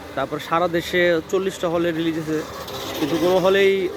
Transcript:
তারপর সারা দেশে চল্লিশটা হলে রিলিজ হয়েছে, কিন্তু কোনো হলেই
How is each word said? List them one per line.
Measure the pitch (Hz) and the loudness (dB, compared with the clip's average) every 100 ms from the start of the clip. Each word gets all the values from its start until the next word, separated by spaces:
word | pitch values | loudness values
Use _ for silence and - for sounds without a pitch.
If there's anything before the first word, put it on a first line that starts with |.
| - - | -10 -6
তারপর | 135 151 | -4 -6
সারা | - 165 180 | -2 0 0
দেশে | 170 160 180 175 165 156 | 0 0 2 4 2 0
চল্লিশটা | 190 190 185 175 | -2 -2 -2 -2
হলে | 170 170 | 0 0
রিলিজ | 160 165 160 | 0 -2 -2
হয়েছে, | 156 156 - - - - - - | -2 -4 -4 -10 -12 -10 -8 -4
কিন্তু | 143 160 | -2 2
কোনো | 180 185 | 4 4
হলেই | 185 196 196 196 180 | 4 4 4 4 0